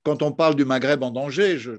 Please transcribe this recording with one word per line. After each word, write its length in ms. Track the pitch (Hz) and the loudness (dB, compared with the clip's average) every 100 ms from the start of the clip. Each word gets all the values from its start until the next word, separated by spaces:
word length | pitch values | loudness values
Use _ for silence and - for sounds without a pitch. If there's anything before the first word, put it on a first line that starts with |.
quand 220 | 151 143 | -4 -2
on 80 | 151 | -2
parle 240 | 131 160 143 | 2 2 4
du 100 | 135 | 2
Maghreb 380 | 131 135 147 | 2 2 0
en 80 | 127 | -2
danger, 480 | 120 143 135 202 156 | -6 -4 0 0 0
je 140 | |
ne 40 | 117 | -6